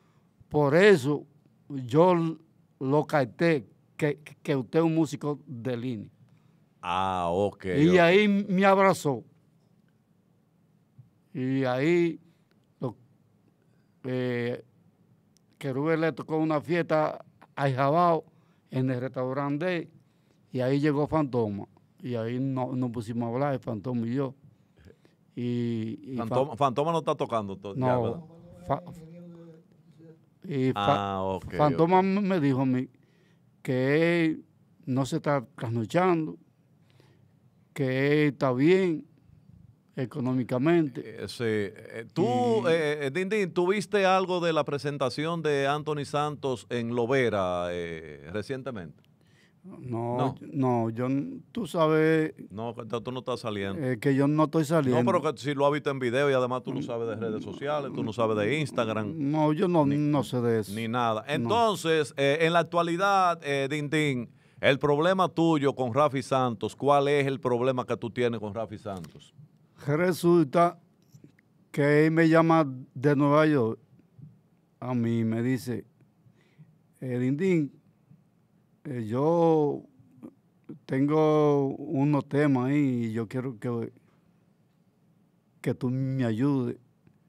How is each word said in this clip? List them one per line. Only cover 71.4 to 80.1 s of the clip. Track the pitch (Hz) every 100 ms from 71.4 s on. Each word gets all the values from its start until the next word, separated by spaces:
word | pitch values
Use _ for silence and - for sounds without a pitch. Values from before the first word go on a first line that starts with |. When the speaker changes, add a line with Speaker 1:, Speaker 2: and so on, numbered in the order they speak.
| _ _ _
Speaker 1:
que | 156 143 147 160
él |
me | 160 165
llama | 165 165 160 143 127 139
de | 131 147
Nueva | 139 143 147 156
York, | 147 110 113 _ _ _ - - - _ _ _ _
a | 123
mí | 123 117 117
me | 113 117
dice, | 120 127 123 110 - _ _ _ _ _ _ _ - _ _ _
eh, | 131 123
"Dindín, | 127 143 190 170 139 - _ _ _ - _ _ _ _ _ _
eh, | 151 123 107
yo | 123 156 170 165 160 143 139 - _ _